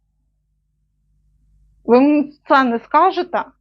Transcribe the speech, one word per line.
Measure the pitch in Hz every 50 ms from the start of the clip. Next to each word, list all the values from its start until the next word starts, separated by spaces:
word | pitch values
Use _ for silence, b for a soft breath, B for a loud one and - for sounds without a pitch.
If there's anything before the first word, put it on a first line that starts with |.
| _ _ _ _ _ _ _ _ _ _ _ _ _ _ _ _ _ _ _ _ _ _ _ _ _ _ _ _ _ _ _ _ _ _ _ _ _
Ви | - 233 247
мені | 269 294 294 294 294 - - _ _ -
це | 311 269 269
не | 247 233 226
скажете? | - - - 302 339 381 - 349 359 349 - 208 - - _ _